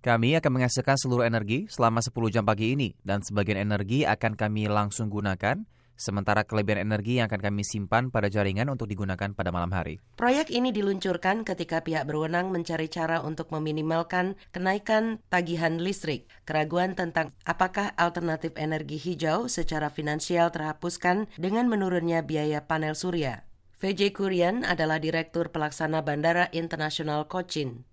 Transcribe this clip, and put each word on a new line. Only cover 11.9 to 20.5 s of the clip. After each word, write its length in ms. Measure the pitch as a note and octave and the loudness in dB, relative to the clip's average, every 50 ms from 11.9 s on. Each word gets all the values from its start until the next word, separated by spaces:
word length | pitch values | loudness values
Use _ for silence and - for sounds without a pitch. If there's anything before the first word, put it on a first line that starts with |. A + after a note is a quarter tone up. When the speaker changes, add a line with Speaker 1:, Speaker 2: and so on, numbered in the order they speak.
| D#3+ D#3 C3+ | -2 -2 -2
Speaker 2:
berwenang 480 | C#3+ D3+ D3+ D#3+ D#3+ E3+ F3 F3+ F#3+ F#3 | -2 -2 -2 -2 0 0 0 0 0 -2
mencari 320 | E3+ E3+ E3 E3 D#3 D#3+ | -4 -2 -2 -2 -2 -4
cara 320 | D#3 - F3 E3 D#3+ E3 E3 | -4 -4 -4 -2 0 0 -2
untuk 320 | B2+ D3+ D#3 - D#3+ - | -2 -4 -6 -6 -6 -6
meminimalkan 880 | D#3+ D#3 D#3 D#3 D3+ D#3 D#3 D#3+ D#3+ E3 E3+ E3 - F3+ F3+ F#3+ G3 - - - - | -4 -4 -2 -2 -2 -2 0 0 0 0 0 0 0 0 0 0 -4 -8 -14 -12 -8
kenaikan 640 | F3 F3+ F#3+ F#3+ G#3 G3+ - A3 G#3+ A3 A3+ A3 G#3+ _ | -2 0 0 0 0 0 2 2 2 2 0 -4 -6 _
tagihan 480 | _ - F3+ F3 D#3+ E3+ D#3+ E3+ E3 D#3+ | _ 0 0 0 0 -2 0 0 0 0
listrik. 560 | E3 E3+ F#3+ G3 - - D#3+ C#3+ A#2 - - - - _ | 0 -2 -2 -2 -2 -2 -4 -4 -4 -6 -14 -20 -20 _
Keraguan 480 | - D3+ D#3 D#3 D#3 E3 F3 F3+ F#3+ F#3 | -2 0 0 0 2 2 0 0 0 0
tentang 400 | F3+ F#3 E3+ - E3 D#3+ - - - - | -2 -4 -2 0 -2 -2 -2 -6 -12 -6
apakah 480 | - E3+ - F#3 F#3 - G#3 G3+ - - - | -6 0 0 0 0 2 -2 -4 -2 2 2
alternatif 560 | F3 E3+ E3+ F3 E3+ E3+ D#3+ D#3+ - E3 - | 2 2 2 -2 -2 -2 -2 -2 -4 -8 -6
energi 400 | - D3+ D#3 D#3+ D#3 D3+ C#3 D3+ | -4 -4 -2 -2 -4 -4 -6 -8
hijau 560 | D3+ C3+ F3+ F3+ C#3+ D#3+ D#3 D#3 G3 A#3+ B3 | -6 -4 -6 -4 -2 0 0 0 0 0 -2
secara 400 | - - E3 - E3 D3+ D3+ D3 | -2 0 0 0 0 0 -2 -2
finansial 640 | - - D3+ D3+ D3+ D#3 - - F3 E3+ E3+ E3+ | -4 -4 -4 -2 -2 -2 -2 0 4 4 4 4